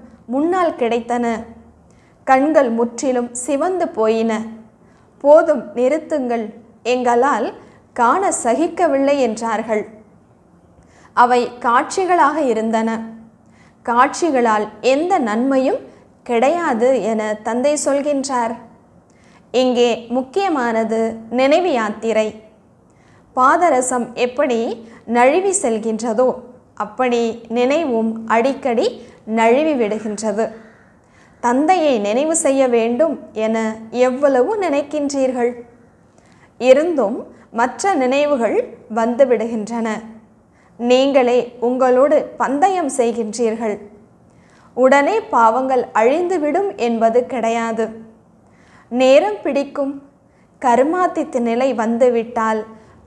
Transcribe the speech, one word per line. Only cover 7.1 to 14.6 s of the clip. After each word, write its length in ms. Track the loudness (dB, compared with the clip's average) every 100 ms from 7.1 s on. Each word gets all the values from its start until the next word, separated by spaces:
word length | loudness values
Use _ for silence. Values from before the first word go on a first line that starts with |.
| 2 2 0 -4 -8 -20 -20 _
காண 380 | 0 2 2 0 -2
சகிக்கவில்லை" 760 | -2 0 0 0 0 2 2 2
என்றார்கள். 680 | 0 -2 -4 -4 -2 -4 -4 -14 -20 _ _ _ _ _ _ _ _ _ -6
அவை 360 | 2 4 4 0 -4
காட்சிகளாக 760 | 0 0 0 -2 0 2 2 2
இருந்தன. 760 | 0 0 0 -2 -2 -4 -8 -16 -20 _ _ _ _ _
காட்சிகளால் 840 | -2 2 2 2 0 2 2 2